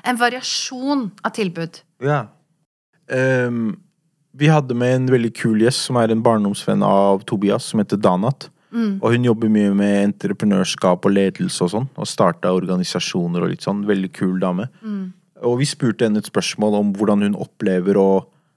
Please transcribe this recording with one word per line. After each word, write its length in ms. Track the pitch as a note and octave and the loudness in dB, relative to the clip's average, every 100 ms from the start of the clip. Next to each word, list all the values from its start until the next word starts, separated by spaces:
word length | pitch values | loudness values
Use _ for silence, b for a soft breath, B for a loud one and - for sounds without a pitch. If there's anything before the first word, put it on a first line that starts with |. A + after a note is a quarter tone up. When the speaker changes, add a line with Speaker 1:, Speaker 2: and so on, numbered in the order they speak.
| - | -4
Speaker 1:
en 120 | A#3+ | 0
variasjon 960 | A#3+ B3+ - - - B3+ C4+ C#4 G3+ - A3+ | 0 -2 -6 -6 -8 -6 -2 -2 -2 -6 -6
av 80 | |
tilbud. 480 | A3+ F#3+ E3+ E3 - _ - | -4 -4 -4 -10 -12 _ -6
Speaker 2:
Ja. 260 | C3+ D3 G#2 _ _ _ _ _ _ _ - | -2 -2 -4 _ _ _ _ _ _ _ -6
Ehm, 680 | C3 C3 B2+ B2 A#2+ A2 F2+ _ _ _ _ _ B2+ | -2 0 0 0 -2 -4 -6 _ _ _ _ _ 0
vi 120 | D3+ | 4
hadde 260 | D3+ B2+ A#2+ | 4 2 0
med 180 | B2 B2+ | 2 2
en 120 | B2+ | 4
veldig 260 | B2 A#2 - | 2 2 -2
kul 240 | A#2 G#2+ | 0 4
gjest, 260 | A#2 - - | 2 2 -2
som 120 | B2 | 0
er 140 | A2+ | 2
en 100 | A2+ | 2
barndomsvenn 600 | A#2 A2 G2+ G2+ - G2+ | 2 2 0 -2 -2 0
av 400 | G2+ G2 G2 G2 - | 4 4 4 2 0
Tobias, 400 | G#2 G2 A#2 - | -2 0 0 -2
som 140 | A2 | -2
heter 180 | G2+ G#2 | -2 0
Danat. 500 | G#2 F2+ A#2 - - _ _ | 2 2 0 -4 -10 _ _
Speaker 1:
Mm. 260 | A#3 A3 G3 | -4 -2 0
Speaker 2:
Og 100 | A2+ | 0
hun 120 | A#2+ | 2
jobber 260 | B2 A2 A2 | 2 2 2
mye 240 | G#2+ G2+ | 2 2
med 400 | G2+ G2+ G2+ G2+ | 2 2 2 0
entreprenørskap 920 | - G2 G2 G#2 F#2+ F#2 - F#2 F2+ G2 | -2 -6 -2 0 0 0 0 0 2 2
og 60 | |
ledelse 500 | G2 F#2+ F#2 F#2 - | 2 0 -2 -4 -2
og 80 | F2+ | -2
sånn, 160 | G#2 C3+ - | -2 -6 -8
og 80 | G#2 | -6
startet 400 | - F#2 E2+ F#2 | 0 0 0 0
organisasjoner 880 | F#2 F#2 F#2 F2+ F2+ - F#2 E2+ F2 | 0 0 -4 -4 -6 -4 -4 -4 -2
og 80 | F2+ | -4
litt 120 | F#2 G#2+ | -4 -6
sånn. 180 | G2+ G2+ | -4 -2
Veldig 260 | G2 F#2+ | -2 -2
kul 260 | - F#2+ F#2 | -4 -2 -2
dame. 280 | F#2 F2+ B2 _ A3 | -2 -2 -6 _ -10
Speaker 1:
Mm. 260 | G3 F#3 - _ - | -8 -10 -14 _ -6
Speaker 2:
Og 160 | A#2+ B2 | -2 -2
vi 80 | C#3 | -2
spurte 400 | - A#2 - A2+ | -2 -2 0 0
henne 120 | G#2+ | 0
et 120 | - | -4
spørsmål 440 | G2+ - - G#2+ G#2 | -4 -4 -2 0 0
om 140 | G#2 | 0
hvordan 280 | G2 G#2 G2+ | 0 0 2
hun 120 | G#2 G2 | 0 -2
opplever 600 | - - G2+ F#2 F#2+ G2+ | -8 -6 -2 0 2 4
å, 280 | F#2+ F#2+ - _ _ | 4 2 -2 _ _